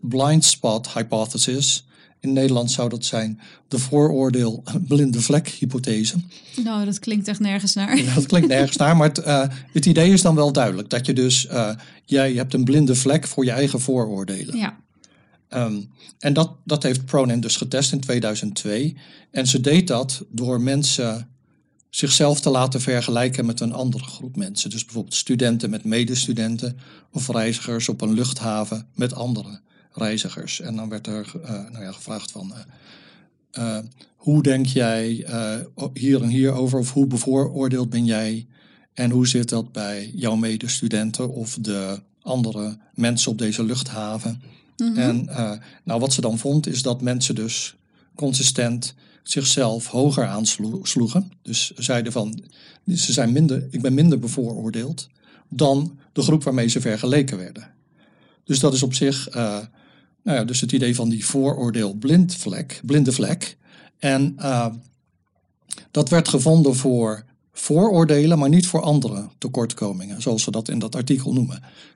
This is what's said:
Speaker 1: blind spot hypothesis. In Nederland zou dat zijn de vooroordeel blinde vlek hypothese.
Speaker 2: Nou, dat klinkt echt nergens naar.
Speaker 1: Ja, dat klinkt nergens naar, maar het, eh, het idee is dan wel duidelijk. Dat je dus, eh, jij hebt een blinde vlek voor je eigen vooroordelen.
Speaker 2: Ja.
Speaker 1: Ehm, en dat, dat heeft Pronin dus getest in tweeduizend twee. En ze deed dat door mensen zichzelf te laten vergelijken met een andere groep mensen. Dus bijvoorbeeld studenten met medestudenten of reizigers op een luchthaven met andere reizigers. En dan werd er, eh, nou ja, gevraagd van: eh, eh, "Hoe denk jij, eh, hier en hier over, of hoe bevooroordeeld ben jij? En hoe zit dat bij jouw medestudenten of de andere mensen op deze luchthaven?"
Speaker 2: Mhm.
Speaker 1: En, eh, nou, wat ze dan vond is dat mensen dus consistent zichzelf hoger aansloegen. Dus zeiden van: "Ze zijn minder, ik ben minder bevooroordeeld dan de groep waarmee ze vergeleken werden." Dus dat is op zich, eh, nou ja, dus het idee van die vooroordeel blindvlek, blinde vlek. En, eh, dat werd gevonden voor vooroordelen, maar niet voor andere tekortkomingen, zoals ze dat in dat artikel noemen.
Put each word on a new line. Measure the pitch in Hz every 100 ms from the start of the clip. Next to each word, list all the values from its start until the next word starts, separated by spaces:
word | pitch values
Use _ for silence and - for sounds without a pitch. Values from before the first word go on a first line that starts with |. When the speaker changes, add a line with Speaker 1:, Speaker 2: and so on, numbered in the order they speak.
Speaker 1:
blind | 120 131 143 156 -
spot | - 120 110 -
hypothesis. | 113 113 110 110 113 - 131 139 - _ _ _ _
In | 135
Nederland | 131 135 123 120
zou | - 120
dat | 113 -
zijn | 117 110 107 - - -
de | 123
vooroordeel | 131 147 151 135 131 123 117 113 - - 104
blinde | 143 135 113
vlek | - 147 -
hypothese. | - 127 127 123 107 110 175 - - - -
Speaker 2:
Nou, | 226 214 202
dat | 196
klinkt | 233 214 208
echt | 202
nergens | 202 196 196
naar. | 196 202 262
Speaker 1:
Ja, | 127
dat | 127 135
klinkt | 175 160
nergens | 135 139 -
naar, | 151 165
maar | 151
het, | 151
eh, | 147 139 135 - -
het | 165 156
idee | 160 175
is | 190
dan | 180 151
wel | 147
duidelijk. | 135 110 92 107
Dat | 120 131
je |
dus, | 127 127 127 -
eh, | 127 107 113 - - -
jij | 139 135
hebt | 123 131
een | 131
blinde | 127 151 135 127
vlek | 131 156 -
voor | - 123
je |
eigen | 120 139 131
vooroordelen. | 135 127 107 98 95 95 - 233
Speaker 2:
Ja. | 208 - _ _ _ _ _ _ _
Speaker 1:
Ehm, | 123 117 104 107 _ - _
en | 143
dat, | 143 170 - -
dat | 147
heeft | 135 131 131
Pronin | 143 123 117
dus | 113 -
getest | - 135 -
in | 139
tweeduizend | 135 120 110 107 107 101
twee. | 104 107 151 - - - _
En | - 127
ze | 131
deed | 139 170 180
dat | 120 131 - -
door | 113 127 123
mensen | 127 139 143 - 117 113 120 _ _ _ _ _ _
zichzelf | - 143 - 147 147
te | 147
laten | 127 131 131
vergelijken | 131 123 117 117 123 131 117
met | 117
een | 117
andere | 127 127 -
groep | - - 127 127
mensen. | 98 101 101
Dus | 107 -
bijvoorbeeld | 113 - -
studenten | - 123 120 117 104
met | 107
medestudenten | 110 117 120 127 - 113 113 117 123 - - - _
of | - -
reizigers | 113 113 113 123 117 113
op | 107
een | 107
luchthaven | 110 127 127 117 107 104 113 - -
met | 123
andere | 127 123 110 101 101 _ _ _
reizigers. | - 110 107 92 - - -
En | 165 110
dan | 110
werd | 107 110
er, | 107 101 -
eh, | - 101 104
nou | 117
ja, | 95
gevraagd | 95 - 107 -
van: | 104 95
eh, | 123 - - - - - _ _ _ _ - 113 110
eh, | 113 _ - _
"Hoe | - 151
denk | 139 131 131
jij, | 131 113 113 113 113 -
eh, | 117 110 110 180 - 139
hier | 131 135 131
en | 117
hier | 127 135
over, | 131 127 131
of | 120
hoe | 139 131
bevooroordeeld | 120 135 135 123 139 131 127 113
ben | 120 117
jij? | 110 110 113 117 _ _ _ _
En | - 120
hoe | 123 127
zit | 123 117
dat | 117 113
bij | 110 101 104 107 110
jouw | 117 110
medestudenten | 113 110 120 - 113 107 110 110 127
of | 127 110 -
de | 107 98 95 101 - _
andere | - 131 110 107 107 107 _
mensen | - 117 117 131
op | 110
deze | 110 104
luchthaven?" | 110 127 - 107 104 110 113 - - - _ -
Speaker 2:
Mhm. | - 113
Speaker 1:
En, | 127 120 -
eh, | - 107 104 - -
nou, | - 117
wat | 135
ze | -
dan | 117 113
vond | 139 151 147
is | 127
dat | 127 123
mensen | 123 127 - 113
dus | 113 - - _ _ _ _ -
consistent | 139 131 123 - 120 123 - - _ _
zichzelf | - 147 131 143 117 113 -
hoger | 123 143 135 104
aansloegen. | 101 110 - 110 95 - 123 113 180 - -
Dus | - 117 - -
zeiden | 120 120 113
van: | 120 107 113 - - - - - 175
"Ze | -
zijn | 117 117
minder, | 135 160 127 -
ik | -
ben | 127
minder | 135 165 123
bevooroordeeld | 113 135 117 110 110 113 131 165 - _ _ _ -
dan | 123 139 139 160 - _
de | -
groep | 131 156
waarmee | 147 127 117
ze | 123
vergeleken | 120 107 127 147 135 95
werden." | 90 - - _ _ _ _ _ _ _
Dus | - 131
dat | 151
is | 131
op | 131
zich, | - 139 135 -
eh, | 120 110 104 110 _ _ _ _ _
nou | 208 131
ja, |
dus | 117 123
het | -
idee | 135 120 120
van | 117
die | 113 -
vooroordeel | 139 139 139 120 113 101
blindvlek, | 104 131 175 180 - 208 180 - - 113
blinde | 147 131
vlek. | 127 110 170 - - _ - - -
En, | 139 135 147 135
eh, | 139 123 117 117 - _ _ _ _ _ _ _ - - -
dat | 151 147
werd | 170 -
gevonden | 139 151 165 139 127
voor | 135 120 110 107 - _ _
vooroordelen, | - - 151 214 175 160 147 160 160
maar | 139
niet | 175 180
voor | 165
andere | 151 147 117 101 101 -
tekortkomingen, | 139 127 117 - 104 92 98 101
zoals | 123 110
ze | -
dat | 113 113
in | 117
dat | 110 127
artikel | 131 135 131
noemen. | 127 123 - - - -